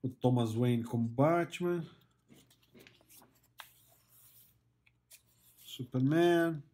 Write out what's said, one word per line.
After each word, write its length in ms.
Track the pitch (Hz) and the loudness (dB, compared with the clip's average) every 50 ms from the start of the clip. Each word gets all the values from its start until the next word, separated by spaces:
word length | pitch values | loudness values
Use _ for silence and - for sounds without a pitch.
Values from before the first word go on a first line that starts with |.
| - | -6
O 40 | |
Thomas 460 | 131 - _ - 123 123 123 117 110 107 | -8 -8 _ 0 2 2 2 0 0 0
Wayne 300 | 113 123 123 120 117 113 | 0 0 2 0 0 -2
como 240 | - - 120 117 | -4 -4 -4 -4
Batman. 760 | 117 117 127 139 156 170 170 170 165 - - 175 175 175 170 156 - - - _ _ _ _ _ _ - - _ _ _ _ _ _ _ - - - _ _ _ _ - - - _ _ _ _ _ _ - - - _ _ _ _ _ _ _ _ _ - - - _ - - _ _ _ _ _ _ _ _ _ _ _ _ _ - - _ _ _ _ _ - _ _ - | -4 0 2 2 2 2 2 -2 -4 -6 -4 -4 -2 -2 -4 -6 -10 -16 -20 _ _ _ _ _ _ -20 -20 _ _ _ _ _ _ _ -20 -20 -20 _ _ _ _ -20 -20 -20 _ _ _ _ _ _ -20 -20 -20 _ _ _ _ _ _ _ _ _ -20 -20 -20 _ -20 -20 _ _ _ _ _ _ _ _ _ _ _ _ _ -20 -20 _ _ _ _ _ -20 _ _ -20
Superman. 1000 | - - - 127 - - 127 131 139 156 165 170 175 170 170 170 165 160 147 135 _ | -18 -12 -12 -12 -6 -2 0 0 2 4 4 4 4 4 4 2 0 -2 -6 -12 _